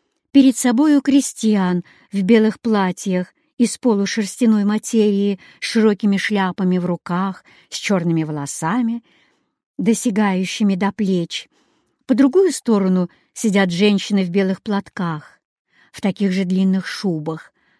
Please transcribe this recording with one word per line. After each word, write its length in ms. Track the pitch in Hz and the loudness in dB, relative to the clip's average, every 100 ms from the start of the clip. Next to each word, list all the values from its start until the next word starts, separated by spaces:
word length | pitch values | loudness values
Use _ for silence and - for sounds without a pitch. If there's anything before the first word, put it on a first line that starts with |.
| _ _ _ | _ _ _
перед 260 | 277 269 240 | 4 4 4
собою 440 | 262 233 302 285 | 2 2 4 2
крестьян 840 | 277 277 - - 220 208 180 180 - _ _ | 4 2 0 -2 0 2 2 -2 -4 _ _
в 100 | 202 | -2
белых 380 | 185 226 220 - | 4 4 4 0
платьях 720 | 240 214 185 180 202 180 180 _ _ - | -2 0 0 -2 -4 -4 -6 _ _ -2
из 200 | 233 - | -2 0
полушерстяной 880 | 254 208 196 - 202 - 233 214 202 | 0 0 -2 -4 -6 -2 2 2 2
материи, 760 | 214 - 226 214 196 202 190 - - | -2 -2 0 2 2 0 -4 -10 -14
с 60 | - | -6
широкими 520 | 233 220 202 208 196 | 2 2 2 0 0
шляпами 600 | - 208 190 175 185 180 | 0 -2 -2 -2 0 0
в 80 | 175 | -2
руках, 580 | 175 - 175 190 185 _ _ _ | -4 -4 -4 -4 -8 _ _ _
с 60 | - | -10
чёрными 460 | - 196 170 165 | -4 -2 0 -2
волосами, 800 | 156 151 143 - 160 226 233 233 - _ _ _ _ _ _ - | -2 -6 -8 -6 -4 -2 -2 -6 -10 _ _ _ _ _ _ -6
досягающими 1000 | 190 226 254 202 208 185 185 - 208 190 | -2 0 0 0 0 0 -4 -2 -2 0
до 160 | 196 | -2
плеч. 580 | - 202 185 170 - - _ _ _ _ _ - | -2 -2 -2 -2 -8 -14 _ _ _ _ _ -2
По 80 | |
другую 380 | 220 277 359 381 | 2 2 4 2
сторону 580 | 269 - 208 190 185 175 _ _ | 0 0 0 2 0 -2 _ _
сидят 380 | - 226 196 190 | -6 0 2 2
женщины 520 | 170 208 202 - 202 | 2 2 2 0 -2
в 60 | 185 | 0
белых 320 | 180 190 190 | 0 0 -2
платках, 800 | - 202 - - 175 151 - _ _ _ _ _ _ | -4 -6 -6 -6 -6 -6 -12 _ _ _ _ _ _
в 100 | - | -6
таких 300 | 202 - 196 | -4 -2 -2
же 140 | 185 185 | -2 -2
длинных 400 | 185 190 190 - | 0 2 0 -4
шубах, 640 | - 202 160 151 160 - _ _ _ | -6 -4 -4 -6 -10 -12 _ _ _